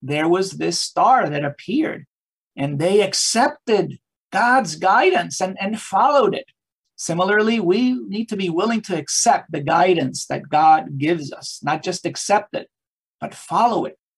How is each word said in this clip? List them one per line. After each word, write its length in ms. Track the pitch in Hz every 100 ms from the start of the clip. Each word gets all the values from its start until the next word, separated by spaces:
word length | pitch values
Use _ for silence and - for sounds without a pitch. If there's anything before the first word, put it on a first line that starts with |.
there 260 | 131 147 165
was 240 | 180 185
this 260 | 151 165 170
star 520 | - - 202 254 170
that 160 | 147 143
appeared, 600 | - - 269 - - 139 _ _ _ _ -
and 220 | 143 143
they 220 | 170 208
accepted 960 | 190 - - 220 285 - - 208 160 135 _ _ _
God's 420 | 190 240 262 185 156
guidance 640 | 185 220 370 339 170 -
and, 160 | 190 190
and 180 | 196 220
followed 560 | - 196 262 285 208 -
it. 120 | - _ _ _ _ -
Similarly, 640 | - 170 190 208 214 233
we 320 | 175 208 254 254 220
need 180 | 202 226
to 80 | 202
be 140 | 185
willing 320 | 165 220 226
to 160 | - 165
accept 560 | 143 - 233 185 -
the 100 | 156
guidance 600 | 143 165 185 170 131 131 -
that 240 | 139 -
God 480 | 151 160 156 - 143
gives 340 | 147 170 139
us, 300 | - - -
not 180 | 143 156
just 240 | 190 175 165
accept 480 | - - 208 -
it, 140 | - - _ _ _ _ -
but 120 | -
follow 520 | - - 156 170 196 76
it. 120 | - _